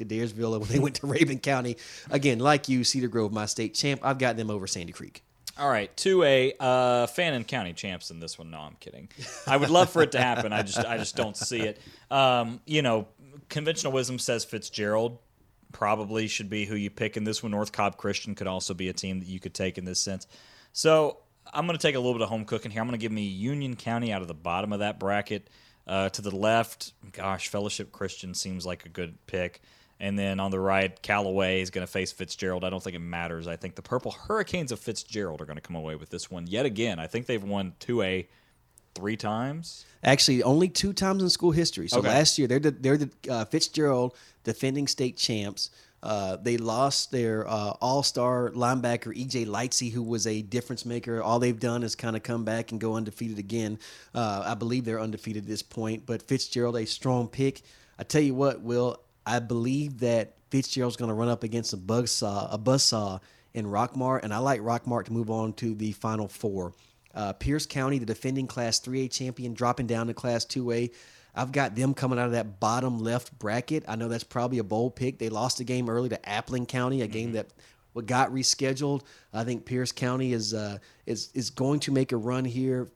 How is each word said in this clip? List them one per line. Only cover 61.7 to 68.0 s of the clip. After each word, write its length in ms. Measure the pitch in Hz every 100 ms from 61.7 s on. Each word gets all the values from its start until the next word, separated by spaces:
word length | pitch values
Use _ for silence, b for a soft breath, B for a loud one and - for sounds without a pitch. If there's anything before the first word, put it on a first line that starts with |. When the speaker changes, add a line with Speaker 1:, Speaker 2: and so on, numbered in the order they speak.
Speaker 1:
a 40 | 98
buzzsaw, 720 | 92 117 117 - 107 101 104
a 60 | 107
buzzsaw 640 | 113 135 - 113 101 92 b b b
in 140 | 117 104
Rockmart, 540 | 101 123 131 127 131
and 100 | 107
I 60 | 107
like 220 | 135 123
Rockmart 460 | 110 120 127 117 95
to 60 |
move 180 | 117 110
on 220 | 110 110
to 200 | - 117
the 180 | 107 110
Final 360 | 101 113 110 101
Four. 440 | - 110 95 90 b b b b
Uh, 180 | - 101
Pierce 320 | - 135 147
County, 340 | - 143 131
the 60 | 139